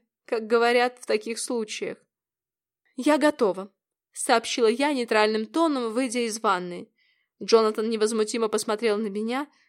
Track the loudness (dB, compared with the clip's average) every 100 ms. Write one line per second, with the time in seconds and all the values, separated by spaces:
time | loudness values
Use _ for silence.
0 | _ _ -6 -6 0 2 4 4 2 -2
1 | -4 -4 -2 -8 -4 -4 -6 -8 -8 -10
2 | _ _ _ _ _ _ _ _ _ -4
3 | 2 4 2 2 0 0 -8 _ _ _
4 | _ -10 0 0 0 2 2 2 0 0
5 | 0 2 2 0 -2 0 0 0 -2 -2
6 | -2 -2 -2 -2 0 0 -2 -10 -14 _
7 | _ _ _ -14 2 4 4 0 -2 0
8 | 0 0 -2 -2 -2 -2 -2 -2 0 0
9 | -2 -4 -4 -6 -8 _